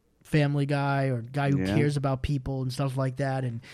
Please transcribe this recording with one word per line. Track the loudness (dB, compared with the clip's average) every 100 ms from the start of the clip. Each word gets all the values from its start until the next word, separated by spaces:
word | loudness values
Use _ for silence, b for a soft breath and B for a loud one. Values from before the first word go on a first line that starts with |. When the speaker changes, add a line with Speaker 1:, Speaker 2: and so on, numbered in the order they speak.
| _ _
Speaker 1:
family | -2 2 2 2 0
guy | 0 2 2 0
or | -2
guy | -4 -2 2
who | 2
Speaker 2:
Yeah. | 2 2
Speaker 1:
cares | 2 2
about | 0 0
people | -2 -2 -2 -4
and | -4
stuff | -2 -2 0
like | -2 -2
that. | -2 -2
And, | -4 -6 B